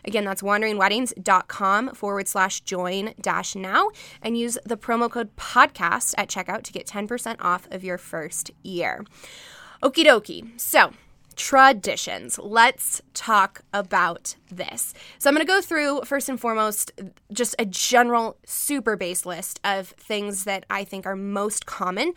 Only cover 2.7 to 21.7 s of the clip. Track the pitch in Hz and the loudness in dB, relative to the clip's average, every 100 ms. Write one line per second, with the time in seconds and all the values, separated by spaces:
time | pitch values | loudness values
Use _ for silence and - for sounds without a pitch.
2.7 | 180 180 190 208 - 196 175 180 196 190 | -4 -4 -4 -6 -6 -4 -2 -4 -8 -2
3.7 | 240 403 - - - 226 233 233 233 208 | 0 0 -2 -16 -10 -4 -2 -2 -6 -6
4.7 | 220 - 233 233 240 220 - - 247 294 | -6 -2 0 0 -2 -8 -8 0 4 4
5.7 | - 170 226 - - 196 196 180 208 - | 4 -2 0 -2 -2 -4 -4 -6 -8 -8
6.7 | 190 - 202 208 240 233 226 175 180 - | -14 -10 -8 -6 -6 -6 -4 -2 -2 -4
7.7 | 185 185 180 - 165 156 - - - - | -10 -8 -8 -8 -10 -8 -8 -10 -12 -8
8.7 | 175 127 - 208 - - - - - - | -4 -4 -4 -10 -20 -20 -20 -20 -20 -20
9.7 | - 277 330 302 233 - 82 226 - - | -2 0 6 8 8 4 -10 -14 -10 2
10.7 | 302 185 - - _ _ - - 269 269 | 6 6 2 -20 _ _ -10 2 8 8
11.7 | 220 190 - - 95 107 - 202 226 240 | 8 0 -4 -6 -8 -8 -8 0 4 4
12.7 | 254 - - - - - 208 190 - - | 4 -4 -6 -8 -8 0 2 2 -2 -8
13.7 | 202 185 190 175 170 - - - 180 - | -6 0 0 0 -2 -10 -14 -14 -12 -8
14.7 | 226 - - - - 277 294 330 381 370 | -6 -8 -10 -20 -2 2 2 4 2 2
15.7 | 320 285 285 - 277 269 247 233 220 214 | 0 0 -2 -2 -4 -4 -4 -2 0 0
16.7 | 214 - - 190 - - 208 240 - 208 | -2 -6 -10 -18 -20 -10 -4 -4 -2 -4
17.7 | 180 - 247 240 233 226 - - - - | -2 4 6 6 4 0 -6 -10 -6 -4
18.7 | 285 226 208 180 180 180 170 190 - 202 | -2 -2 -2 -4 -6 -6 -8 -10 -6 -2
19.7 | 196 185 - - 214 202 196 202 190 - | -2 -4 -12 -6 -4 -4 -6 -4 -6 -4
20.7 | 196 196 190 185 196 196 202 208 214 - | -6 -6 -8 -6 -6 -4 -2 -2 -4 -8